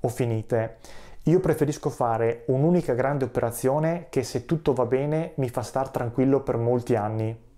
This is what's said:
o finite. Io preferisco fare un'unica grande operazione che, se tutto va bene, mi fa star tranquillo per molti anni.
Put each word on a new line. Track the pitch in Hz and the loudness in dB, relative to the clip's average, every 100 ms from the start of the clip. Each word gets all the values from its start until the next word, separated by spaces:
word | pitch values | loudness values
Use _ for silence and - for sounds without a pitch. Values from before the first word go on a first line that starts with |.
o | 127 | -2
finite. | - 123 110 107 117 113 - - - - - | 0 0 0 0 -2 -2 -8 -18 -18 -16 -4
Io | - 180 | 4 4
preferisco | 180 151 147 147 151 | 4 2 0 0 -4
fare | 139 123 113 117 117 - | -2 0 2 0 0 0
un'unica | 131 151 180 160 | 2 4 2 2
grande | 123 131 143 | 0 0 0
operazione | 127 120 120 113 131 143 160 170 165 | -2 0 -2 0 0 2 0 -2 -4
che, | - | -4
se | 127 131 | -2 -6
tutto | - 165 160 | -2 -2 0
va | 127 120 | 2 2
bene, | 131 147 156 165 - | 2 0 -2 -2 -2
mi | 131 | -4
fa | 120 | -2
star | 113 - - | -4 -2 -2
tranquillo | - 123 117 131 135 | -2 -4 0 4 2
per | 135 135 | 2 -2
molti | 117 123 120 117 | 2 0 2 0
anni. | 107 110 110 113 - | 0 -2 -4 -6 -14